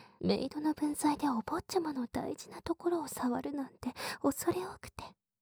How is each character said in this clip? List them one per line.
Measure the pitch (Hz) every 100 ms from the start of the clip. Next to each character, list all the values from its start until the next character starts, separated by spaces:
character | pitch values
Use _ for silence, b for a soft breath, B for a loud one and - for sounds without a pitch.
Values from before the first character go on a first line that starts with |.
| B B
メ | 185
イ | 196 269
ド | 302
の | 302
分 | 302 294 294
際 | 302 285
で | 285
お | 233
坊 | - 330
ち | - 381
ゃ |
ま | 311
の | 277 240
大 | - 233
事 | 302 -
な | -
と | -
こ | 339 339
ろ | 339
を | 285
触 | - 247 247
る | 285
な | 285
ん | 269
て | - 254 B B B
恐 | 285 - -
れ | 359 370
多 | -
く | -
て、 | - - - _ _